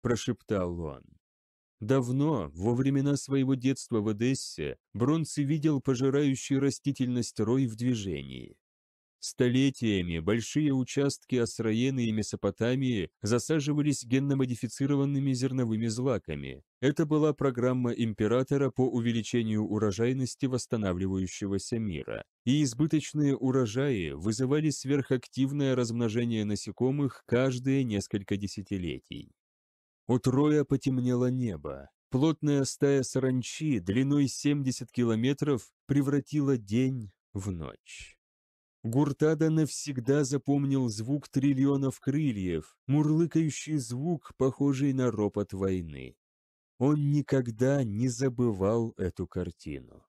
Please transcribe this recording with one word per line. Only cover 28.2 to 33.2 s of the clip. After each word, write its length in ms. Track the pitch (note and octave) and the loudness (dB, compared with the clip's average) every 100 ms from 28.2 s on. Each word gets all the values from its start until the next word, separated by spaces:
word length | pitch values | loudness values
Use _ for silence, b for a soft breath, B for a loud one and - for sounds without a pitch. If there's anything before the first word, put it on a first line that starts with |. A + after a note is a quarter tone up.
| G2 G2+ | -2 -4
десятилетий. 960 | G2 - F#2+ G2 F2 C2+ _ A#1 - _ _ _ _ _ _ _ - | -4 -8 -6 -4 -4 -6 _ -14 -14 _ _ _ _ _ _ _ -2
От 200 | B2+ C3 | 0 2
роя 360 | B2+ D3+ D3+ | 2 4 4
потемнело 680 | C#3+ C#3 - B2+ B2 B2 B2 | 2 0 0 0 0 2 2
небо. 600 | B2+ A#2+ E2 D2 C#2 C#2 _ _ | 0 -2 -4 -8 -10 -14 _ _
Плотная 560 | B2+ D#3 D#3+ D3 C#3+ C3+ | 2 2 2 0 2 0
стая 380 | - C#3+ C#3 | 0 2 2
саранчи 760 | B2+ C3 | 2 0